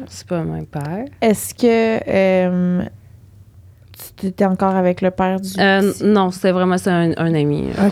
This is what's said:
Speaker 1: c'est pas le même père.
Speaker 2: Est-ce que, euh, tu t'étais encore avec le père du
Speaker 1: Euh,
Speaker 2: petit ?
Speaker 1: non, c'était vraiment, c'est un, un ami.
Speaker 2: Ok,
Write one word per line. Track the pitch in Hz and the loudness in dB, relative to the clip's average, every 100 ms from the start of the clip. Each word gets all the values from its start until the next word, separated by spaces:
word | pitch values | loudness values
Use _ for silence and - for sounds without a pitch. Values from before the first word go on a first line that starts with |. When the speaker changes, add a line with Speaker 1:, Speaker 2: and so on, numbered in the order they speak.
| 262 | -16
Speaker 1:
c'est | - - | -16 -8
pas | 175 | -6
le | 160 | -6
même | 160 156 | -8 -10
père. | 151 143 185 277 - | -10 -8 -8 -10 -2
Speaker 2:
Est-ce | 226 202 - | 0 0 -4
que, | - 240 226 226 220 - | -2 2 2 2 -2 -2
euh, | 190 190 185 180 180 180 180 - - - - - - - - - - - - | 0 2 2 2 0 0 0 -4 -10 -20 -20 -20 -20 -20 -20 -20 -20 -20 -20
tu | - - 190 | -20 -10 -6
t'étais | 185 | 0
encore | 196 185 190 190 | 0 2 0 2
avec | 180 180 | 2 2
le | 185 | -2
père | 185 185 190 | 0 -2 -2
du | 190 190 | -4 0
Speaker 1:
Euh, | 196 196 202 | 2 2 2
Speaker 2:
petit ? | - | 0
Speaker 1:
non, | 208 208 185 | 2 2 2
c'était | 185 190 | 0 0
vraiment, | 180 185 180 | 2 2 0
c'est | 196 | 0
un, | 175 165 - | 0 0 0
un | 165 | 0
ami. | 160 147 147 - | 2 2 0 -2
Speaker 2:
Ok, | - 202 | 0 2